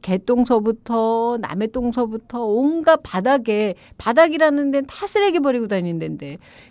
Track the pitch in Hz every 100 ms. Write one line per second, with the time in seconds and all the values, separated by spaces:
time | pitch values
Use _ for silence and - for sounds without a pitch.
0 | 185 185 - 247 240 226 214 226 - 226
1 | 226 226 233 240 - 190 220 254 240 240
2 | 226 226 - 240 220 220 285 330 320 311
3 | - 185 226 277 220 208 214 180 - -
4 | 220 247 330 311 311 285 285 277 269 -
5 | 403 415 403 339 277 247 220 190 175 165
6 | 156 151 139 156 - - -